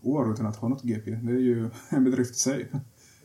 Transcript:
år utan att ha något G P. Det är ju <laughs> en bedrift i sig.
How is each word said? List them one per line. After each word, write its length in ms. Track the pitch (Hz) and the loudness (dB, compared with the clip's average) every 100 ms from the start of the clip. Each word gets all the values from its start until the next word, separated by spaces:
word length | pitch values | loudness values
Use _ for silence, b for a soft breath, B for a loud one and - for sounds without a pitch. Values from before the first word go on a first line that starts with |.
år 300 | 113 147 113 | 0 2 0
utan 120 | 104 107 | 0 -4
att 100 | 104 | -2
ha 120 | 117 | -2
något 160 | 135 | -2
G 120 | 120 107 107 | -2 -4 -4
P. 60 | |
Det 200 | 113 117 | -6 -2
är 60 | 127 | 2
ju 300 | 127 117 110 - | 4 2 0 -6
<laughs> 100 | - | -2
en 140 | 147 | 2
bedrift 320 | 127 131 123 - | 4 4 0 0
i 40 | |
sig. 320 | 131 143 - 147 - b b b | -2 -2 -4 -8 -8 b b b